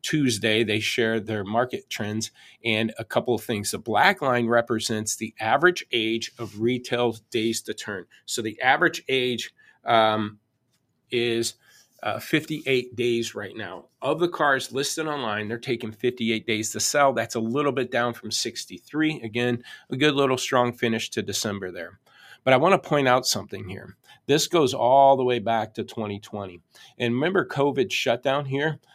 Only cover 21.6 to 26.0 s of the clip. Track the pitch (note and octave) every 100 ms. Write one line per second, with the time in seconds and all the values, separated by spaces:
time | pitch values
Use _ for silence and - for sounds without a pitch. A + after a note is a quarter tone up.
21.6 | F#2 F2+ E2+ - _ _ - - C3 B2+
22.6 | E3+ F#3+ - D3 C3 B2+ - G2+ G#2 G2+
23.6 | F#2+ G2 G2+ - _ - - D3+ - E3+
24.6 | C3 - A#2 C#3 C#3 C3 B2+ A#2+ G2+ A2+
25.6 | A2 - - -